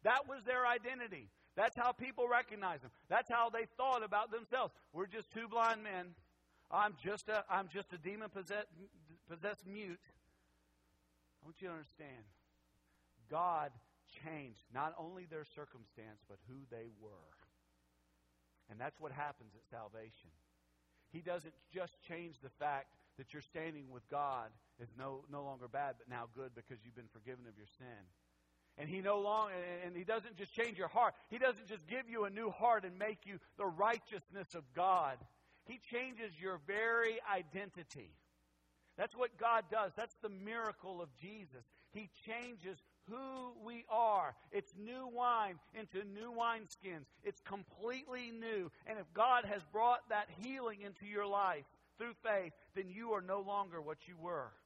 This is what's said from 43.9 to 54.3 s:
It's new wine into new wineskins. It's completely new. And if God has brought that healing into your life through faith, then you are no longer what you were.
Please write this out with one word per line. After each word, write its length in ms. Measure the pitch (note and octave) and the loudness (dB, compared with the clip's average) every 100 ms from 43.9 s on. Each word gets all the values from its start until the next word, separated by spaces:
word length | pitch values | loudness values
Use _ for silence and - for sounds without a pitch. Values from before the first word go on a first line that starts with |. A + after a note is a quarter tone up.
| G#3+ A#3 G3+ D3+ B2 - | 6 8 6 4 -2 -4
It's 220 | G3+ G3 F#3 | -4 -4 -12
new 320 | G#3 B3+ C4 | -8 -6 -6
wine 440 | A#3+ B3 A#3 G#3 F3 - | 2 4 6 2 0 -12
into 300 | A3 G#3+ F#3+ G#3 | -12 -6 -6 -6
new 280 | G3+ A#3 A#3 | -8 -6 0
wineskins. 680 | A#3 A3+ G3+ - F#3+ E3 C3+ - | 2 0 -4 -12 -8 -10 -10 -8
It's 160 | - - | -8 -6
completely 880 | - G3 - - A3 B3+ C4 B3+ A#3+ | -10 -10 -10 -8 -4 -4 -6 -8 -6
new. 380 | A3+ A3+ G#3+ F3 - - | -6 -2 -2 -2 -8 -8
And 140 | A3 | -8
if 60 | E3+ | -6
God 320 | E3+ A#3 B3 G#3 | 6 8 8 6
has 160 | G#3 D#3 | -2 -2
brought 300 | G#3+ A#3+ A#3+ - | 4 6 6 4
that 180 | G#3+ G#3 E3 | 0 0 -6
healing 400 | A#3 C4+ A#3+ G3+ | -6 -4 -4 -4
into 240 | G3+ - G3+ | -10 -12 -4
your 200 | G#3 G3+ | 0 4
life 380 | G3+ F#3+ D#3 C3+ - _ _ | 4 4 2 -4 -20 _ _
through 160 | A#3 A3 | -8 -4
faith, 280 | A3+ G#3 F3 - - G3 | 2 2 2 -8 -8 -6
then 140 | F#3+ | -4
you 240 | F#3+ A#3 | -6 0
are 80 | G#3 | 0
no 180 | F#3 G3 | 2 -2
longer 420 | G3 G3+ F#3+ E3 | 0 -2 -2 -4
what 180 | D3+ D#3 - | -6 -8 -10
you 100 | F3 | -8
were. 320 | E3+ | -4